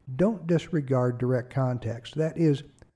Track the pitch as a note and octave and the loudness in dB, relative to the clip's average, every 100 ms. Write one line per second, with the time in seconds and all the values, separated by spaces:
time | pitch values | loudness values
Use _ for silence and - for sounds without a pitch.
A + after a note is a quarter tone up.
0 | - C3 F#3+ G3+ D#3+ E3+ - E3 C3 C3 | -10 0 0 0 0 0 0 -2 0 2
1 | B2+ A#2+ B2 B2+ A2+ C#3 C3 A#2+ A2+ A2+ | 2 0 0 0 -2 -2 -2 -2 -4 -8
2 | - D3 D#3+ D#3 E3 C#3 - _ - | -8 -4 -2 2 2 2 -2 _ -20